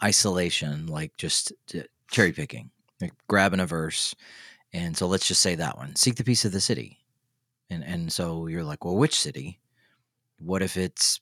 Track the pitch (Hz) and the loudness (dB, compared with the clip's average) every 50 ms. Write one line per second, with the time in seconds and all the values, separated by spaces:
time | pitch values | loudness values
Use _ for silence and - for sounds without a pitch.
0 | 101 104 98 - - 104 90 92 90 85 - - 76 76 73 76 80 80 78 76 | 2 4 4 4 4 4 2 2 2 2 0 0 -2 -2 -4 -4 -4 -6 -6 -6
1 | 78 78 _ - - 82 - - - - - - _ - - 85 - - _ _ | -6 -8 _ -6 -4 -2 -2 -2 -2 -4 -8 -12 _ -10 -8 -8 -8 -10 _ _
2 | _ - - - 104 85 - - 76 - - 60 60 - _ _ _ _ _ - | _ -2 2 4 4 4 4 0 -6 -8 -8 -12 -16 -16 _ _ _ _ _ -8
3 | 180 170 - _ _ - 104 98 98 98 92 92 90 85 85 82 80 80 - - | -8 -8 -8 _ _ 2 4 4 6 4 4 2 0 0 -2 -2 -2 -2 -2 -2
4 | - - - - - - - - - - - _ _ _ - 85 87 85 82 - | -4 -4 -4 -8 -16 -20 -20 -20 -20 -20 -20 _ _ _ -8 -6 -4 -4 -2 -2
5 | 95 90 95 92 - - 92 - - 95 87 80 80 69 - - 65 73 - - | 0 2 2 2 2 2 2 2 4 2 2 0 -2 -4 -4 -6 -10 -4 0 2
6 | - 131 120 - 120 127 120 - - 104 92 98 - - 120 62 60 - - _ | 2 2 2 2 2 2 2 2 2 0 0 0 0 0 0 -2 -4 -10 -14 _
7 | _ _ _ _ _ _ _ _ _ _ _ _ _ - - 85 - - 90 85 | _ _ _ _ _ _ _ _ _ _ _ _ _ -10 -8 -8 -6 -6 -6 -6
8 | 85 82 - - 87 85 82 - - 82 82 87 82 73 76 - - 87 90 104 | -4 -4 -4 -2 -2 -2 -4 -4 -4 -4 -4 -4 -4 -6 -6 -6 -4 0 2 4
9 | 143 156 - - - 147 - - 69 82 90 _ _ _ _ _ _ _ _ _ | 4 4 4 2 -2 -2 -4 -8 -10 -12 -12 _ _ _ _ _ _ _ _ _
10 | _ _ _ _ _ _ _ - 80 85 92 95 95 92 - - 92 92 - - | _ _ _ _ _ _ _ -12 -6 -2 0 0 0 0 0 0 -2 -2 0 0
11 | - - - - | 0 0 0 0